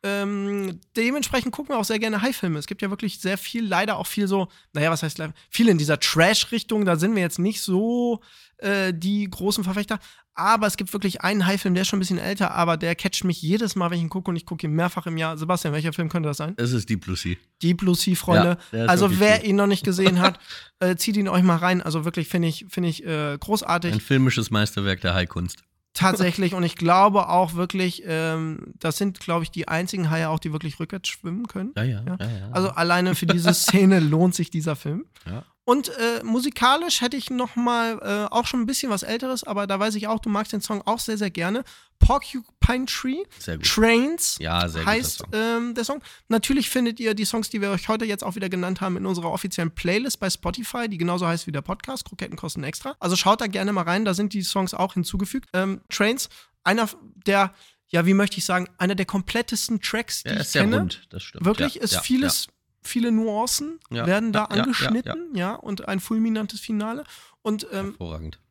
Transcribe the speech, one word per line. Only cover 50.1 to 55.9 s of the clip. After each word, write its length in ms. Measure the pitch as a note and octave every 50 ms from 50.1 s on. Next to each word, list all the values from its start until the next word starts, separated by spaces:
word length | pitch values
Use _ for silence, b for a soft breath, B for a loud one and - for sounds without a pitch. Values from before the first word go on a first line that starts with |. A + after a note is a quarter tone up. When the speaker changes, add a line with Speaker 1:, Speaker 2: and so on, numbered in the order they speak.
| - -
Speaker 1:
bei 100 | - F#3+
Spotify, 600 | - - - F3 F3 - A#3 - - B3+ A#3+ A3+
die 80 | G3+ E3
genauso 280 | E3+ F3 F3 F3+ F3+ E3
heißt 200 | E3 E3+ - -
wie 40 |
der 100 | D3+ C#3+
Podcast, 440 | C#3+ - F#3 - - - C4+ B3+ -
Kroketten 300 | - - - - - E3 D#3
kosten 260 | - D#3+ - - C#3+
extra. 320 | C#3 - - - C4+ D4 _
Also 160 | - F3+ F3+
schaut 240 | F3+ - F#3+ G#3 A3
da 80 | A#3+ G#3+
gerne 240 | F#3+ G3 F#3+ G3+
mal 120 | G#3 F#3+ E3+
rein, 200 | E3+ F3 G3 A3
da 100 | G#3 F#3
sind 200 | F3+ G#3 G3+ G3+
die 80 | G3+
Songs 320 | F3+ - - G3 F#3+ F#3 -
auch 220 | - F3+ F#3+ -
hinzugefügt. 520 | F#3 E3+ - - - G3+ - - C4+ - _ -
Ähm, 280 | F#3 F#3+ G3 G3 - _
Trains, 380 | _